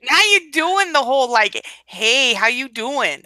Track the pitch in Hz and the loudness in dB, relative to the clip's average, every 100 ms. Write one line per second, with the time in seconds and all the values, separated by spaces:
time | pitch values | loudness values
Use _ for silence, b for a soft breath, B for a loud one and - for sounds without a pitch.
0 | 247 320 415 403 330 294 330 381 381 302 | 0 2 4 2 0 -2 0 0 0 0
1 | 247 269 247 240 208 - - B _ 185 | 0 0 2 2 0 -2 -14 B _ -4
2 | 220 254 262 208 220 247 262 226 226 285 | 0 2 2 2 0 -2 -8 -8 -6 -2
3 | 208 139 | -4 -4